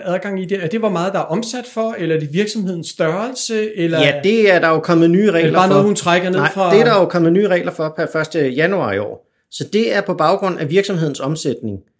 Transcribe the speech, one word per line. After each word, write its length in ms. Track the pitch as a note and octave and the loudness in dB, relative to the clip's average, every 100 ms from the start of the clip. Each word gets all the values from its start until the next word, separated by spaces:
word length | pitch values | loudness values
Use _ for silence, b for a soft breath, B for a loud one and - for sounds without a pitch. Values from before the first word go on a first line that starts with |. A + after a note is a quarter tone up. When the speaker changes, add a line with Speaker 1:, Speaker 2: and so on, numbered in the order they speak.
Speaker 1:
adgang 360 | F#3+ F3+ G3+ F#3+ | -4 -4 -4 -6
i 20 | |
der? 160 | F3+ G3 | -4 -4
Er 60 | E3 | -4
det, 120 | A3 | -2
hvor 80 | G#3+ | -2
meget 240 | F3 F3+ | -2 -2
der 60 | F#3+ | -2
er 40 | |
omsat 420 | D3 F3 A3+ B3+ A#3+ | -4 -4 -4 -8 -8
for, 200 | A3 A3+ A3+ | -6 -4 -4
eller 180 | E3 D#3+ | -2 -2
er 40 | |
det 120 | D3+ | -2
virksomhedens 560 | D#3+ G#3 A3 F#3 F3+ D#3 | -2 -2 -4 -4 -6 -8
størrelse? 880 | - E3 F3 A#3 C4 - A3 G#3+ G#3 | -4 -2 -2 -6 -6 -6 -4 -4 -2
Eller 240 | E3+ E3 | -2 2
Speaker 2:
Ja, 200 | D3 C#3+ | 2 2
det 260 | F#3 A3+ G#3 | 2 4 4
er 60 | F3 | 4
der 100 | E3 | 4
jo 100 | D#3+ | 2
kommet 300 | D#3 E3+ E3 | 2 4 4
nye 100 | F3 | 4
Speaker 1:
Er 20 | |
det 100 | G#3+ | 4
Speaker 2:
regler 180 | E3+ E3 | 2 2
Speaker 1:
bare 140 | D#3+ F#3 | 4 4
Speaker 2:
for. 40 | |
Speaker 1:
noget, 120 | G3 G3+ | 4 4
hun 80 | |
trækker 360 | G3 F3 F3 F#3 | 2 0 0 0
ned 80 | F3 | 0
Speaker 2:
Nej, 140 | D3 | 0
Speaker 1:
fra 200 | G3 F#3 | 0 2
Speaker 2:
det 60 | G3 | 4
er 40 | |
der 100 | A#3+ G#3 | 4 4
jo 40 | |
kommet 280 | F3+ F3 E3 | 2 2 2
nye 160 | F3+ G#3 | 4 2
regler 240 | F3+ F3 | 0 -2
for 200 | D#3+ D#3 D#3 | -6 -6 -4
per 100 | D#3 | -4
første 360 | D#3+ D#3 E3 C#3+ | -2 -2 -2 0
januar 440 | B2+ D#3 F#3+ B2 | 0 0 0 -2
i 60 | G2 | -2
år. 300 | G#2 A2+ _ _ _ | -4 -10 _ _ _
Så 180 | - D3+ | -12 -4
det 220 | G#3 A3+ | -2 0
er 60 | G3+ | 0
på 140 | - | -2
baggrund 440 | E3 D#3 F#3+ G3 E3+ | 0 0 2 -2 -4
af 120 | D#3 | -2
virksomhedens 500 | F3+ G3 F3+ D#3+ C3 | 0 0 -2 -2 -4
omsætning. 580 | C#3 D#3 D3 A#2 A2+ G2 - | -4 -4 -4 -6 -6 -10 -14